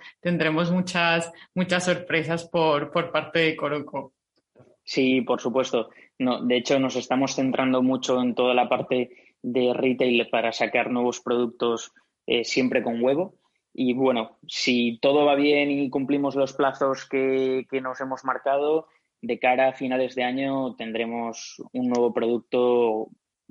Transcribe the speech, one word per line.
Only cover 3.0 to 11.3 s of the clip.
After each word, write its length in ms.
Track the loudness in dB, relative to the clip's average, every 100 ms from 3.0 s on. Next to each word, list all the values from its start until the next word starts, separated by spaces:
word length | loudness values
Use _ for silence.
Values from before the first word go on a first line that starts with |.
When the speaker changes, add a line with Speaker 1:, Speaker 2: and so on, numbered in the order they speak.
| -2
Speaker 1:
parte 280 | -4 -2 0
de 160 | 0 0
Coroco. 560 | -4 -4 -6 -10 -10 _ _ _ _ _ -20 _
Speaker 2:
Sí, 380 | -6 0 4 2
por 200 | 2 -2
supuesto. 480 | 0 0 0 -2 -2 -12 -20 -4
No, 240 | -2 0 0
de 120 | 0
hecho, 220 | 2 2
nos 160 | 2 -2
estamos 400 | -2 0 0 0
centrando 460 | 0 0 2 2
mucho 400 | 2 0 0 0
en 140 | 0 0
toda 180 | 2
la 160 | 2 2
parte 680 | 0 0 -2 -4 -10 _ _
de 320 | -4 0 0
retail 540 | 2 0 2 2 2 2
para 220 | 0 0
sacar 400 | -2 -2 0 0
nuevos 280 | 0 0 -2
productos, 680 | -2